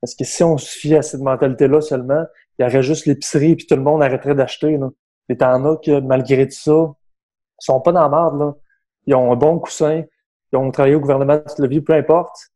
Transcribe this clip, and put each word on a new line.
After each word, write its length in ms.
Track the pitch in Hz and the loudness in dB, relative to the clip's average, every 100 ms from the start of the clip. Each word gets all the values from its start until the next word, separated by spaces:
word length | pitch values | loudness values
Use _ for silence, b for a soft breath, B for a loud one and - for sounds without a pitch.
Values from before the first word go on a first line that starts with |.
Parce 140 | 123 - | -10 -8
que 80 | |
si 180 | 131 - | -8 0
on 160 | 170 156 | 0 0
se 100 | - - | -4 -12
fie 180 | 147 151 | 0 0
à 60 | |
cette 180 | 143 139 | 0 -6
mentalité-là 580 | 135 131 139 127 139 147 | -4 0 -2 2 2 2
seulement, 440 | 151 131 123 143 165 b b _ | 0 -6 -2 -4 -4 b b _
il 60 | |
y 40 | 123 | 0
aurait 140 | 131 | 0
juste 240 | 127 151 156 | 0 -2 0
l'épicerie 500 | 139 - 156 147 160 | -2 -2 0 2 0
puis 100 | - | 2
tout 100 | 143 | 0
le 60 | |
monde 200 | 135 156 | 2 2
arrêterait 320 | 143 127 139 | 0 0 -2
d'acheter, 420 | 143 127 - 151 151 | -2 -2 -2 -2 -2
là. 140 | 135 - _ _ _ | -4 -10 _ _ _
Mais 80 | 123 | 0
t'en 280 | 131 127 | 2 2
as 120 | 139 156 | 0 -2
que, 240 | 156 143 | 0 -2
malgré 460 | 131 131 123 131 135 | 0 -2 0 0 0
tout 100 | - | -2
ça, 160 | - | 0
ils 920 | 156 160 - _ _ _ _ _ _ | 2 0 -6 _ _ _ _ _ _
sont 160 | - 131 | -2 0
pas 120 | 147 | 2
dans 100 | 175 | 2
la 60 | 151 | 2
merde, 300 | 147 165 143 | 2 0 -2
là. 160 | 147 147 _ _ _ _ - | -6 -6 _ _ _ _ 0
Ils 80 | |
ont 180 | 131 123 | 0 2
un 40 | 120 | 2
bon 220 | 147 170 | 2 0
coussin, 420 | - - 156 160 156 _ _ _ _ | -4 -4 -2 -2 -6 _ _ _ _
ils 40 | 131 | -4
ont 140 | 135 | -2
travaillé 240 | 127 139 151 | 0 2 2
au 40 | |
gouvernement 380 | 139 139 139 151 | 2 0 2 0
toute 200 | 151 - | -2 -4
leur 100 | 139 | -2
vie, 120 | 143 | -2
peu 140 | 143 | 0
importe. 420 | 160 135 160 170 - - | 0 2 0 0 -12 -20